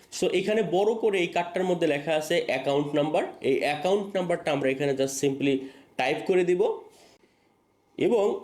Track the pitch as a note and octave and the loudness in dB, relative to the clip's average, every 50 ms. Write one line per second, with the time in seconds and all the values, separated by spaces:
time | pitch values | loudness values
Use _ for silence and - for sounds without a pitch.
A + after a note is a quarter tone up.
0 | - - - - F#3 - - F3+ F#3+ G#3 G#3+ A3+ G3+ D#3 E3+ F#3 G#3 G#3+ A#3 A3 | -20 -16 -6 -2 -2 0 0 0 0 0 0 0 0 2 0 2 2 2 0 0
1 | - A3 G3 F#3+ E3+ E3+ - F3 F3 - - F#3 F#3 F#3 F3 E3+ E3+ D#3 C#3+ C#3+ | 0 0 2 0 0 0 -2 -2 -4 -2 -4 -2 0 0 0 2 2 2 0 0
2 | D3 E3 D#3 D#3 D#3 - F3 E3+ - - B2+ C3+ C3 C#3+ C#3 C#3+ D3 D3 D3+ D3 | 0 0 0 0 0 0 0 0 0 0 -2 -2 0 0 0 0 0 0 0 0
3 | D3 D#3 D#3 F#3+ D4+ - - - - C3 C#3 - - C#3 D3 - - F3+ G3 G#3+ | 2 2 2 0 -2 -2 -6 -4 0 0 0 2 0 0 -2 0 0 0 0 0
4 | G3 G3+ - F#3+ F3+ E3+ F3 E3+ - D#3+ D3 C#3 C3+ C3+ C3+ C3+ D3 C#3+ C3+ C3+ | 0 -2 -4 -2 -2 -2 -2 -2 -2 -2 -2 0 0 0 0 0 0 0 0 0
5 | C3+ C3+ - - D3 C#3 C3+ C3+ C#3 C#3+ C3+ C3 - - - - - _ _ - | -2 -2 -2 0 0 0 0 0 0 0 0 0 -2 -8 -14 -20 -20 _ _ -2
6 | B2+ C3+ D3+ - - - F#3 F3+ F3 F3 F3+ F3 G#3+ - - - - - - - | -2 0 -2 -2 0 0 2 2 2 2 2 2 2 0 -2 -4 -10 -18 -20 -20
7 | - - - _ _ _ _ _ _ _ _ _ _ _ _ _ _ _ _ - | -20 -20 -20 _ _ _ _ _ _ _ _ _ _ _ _ _ _ _ _ -2
8 | D3 G3 A#3+ G#3+ G3+ A3 - - | 0 2 2 2 2 0 -2 -2